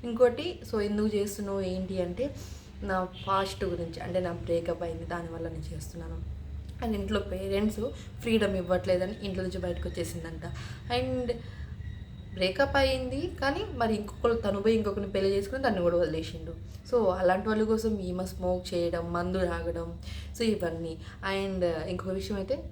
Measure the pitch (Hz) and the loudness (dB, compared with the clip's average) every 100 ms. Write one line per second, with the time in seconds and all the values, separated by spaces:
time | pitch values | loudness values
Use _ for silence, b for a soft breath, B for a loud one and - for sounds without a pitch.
0 | 240 226 240 240 339 349 - 220 208 208 | -4 6 6 6 -4 -6 -4 0 2 2
1 | 214 214 202 202 202 196 185 185 190 190 | 2 2 0 -2 -2 -2 0 -2 -2 -2
2 | 175 180 277 B B B B - 202 190 | -2 0 -2 B B B B -10 -2 0
3 | 180 - - 190 190 - 190 175 170 165 | -2 -6 0 2 2 -2 -2 -2 -4 -6
4 | 165 180 175 170 - 170 170 170 175 170 | -2 0 0 -4 0 0 0 -2 -4 -6
5 | 165 175 170 165 165 160 156 160 - 170 | -4 -6 -6 -6 -6 -6 -6 -8 -8 -10
6 | 165 165 - - - - - - 240 208 | -8 -8 -6 -8 -8 -10 -10 -6 -2 -2
7 | 190 208 196 185 196 196 214 208 240 B | 0 0 0 -4 0 2 2 2 -4 B
8 | B - 240 220 202 190 175 180 185 180 | B -6 2 4 4 2 2 2 4 2
9 | 185 220 202 185 185 185 175 175 175 180 | 2 -4 -4 -2 -2 -2 -4 -2 -4 -4
10 | 165 175 165 160 170 B B B - 247 | -4 -4 -8 -8 -8 B B B -2 0
11 | 262 254 240 226 B B B B - - | 0 -2 -2 -4 B B B B -8 -8
12 | - - - 185 185 190 277 277 269 262 | -10 -12 -10 0 0 4 4 6 4 4
13 | 254 269 349 - 277 320 427 247 226 208 | 0 -2 -2 0 0 0 -2 0 2 2
14 | 208 - 233 233 208 202 214 226 208 202 | -2 0 2 4 2 2 6 6 4 0
15 | 196 196 196 196 202 262 269 190 175 170 | 0 2 4 4 0 0 2 4 4 6
16 | 165 160 165 - 170 165 B B - 240 | 4 0 -4 -6 -8 -10 B B 2 4
17 | 202 185 185 185 214 214 214 220 220 208 | 6 6 6 6 4 4 4 4 4 0
18 | 180 180 185 - 180 180 180 175 170 170 | 0 -2 -2 -2 0 0 0 0 2 0
19 | 170 175 175 185 180 170 170 165 170 170 | 0 0 0 2 2 0 -2 -2 -4 -8
20 | B B B - 226 202 170 165 165 165 | B B B 0 0 2 0 -2 -4 -6
21 | B B 196 196 196 185 175 160 160 180 | B B -2 0 0 2 2 2 -2 -2
22 | 190 190 - 202 190 277 - | -2 -4 -2 -4 0 -2 -4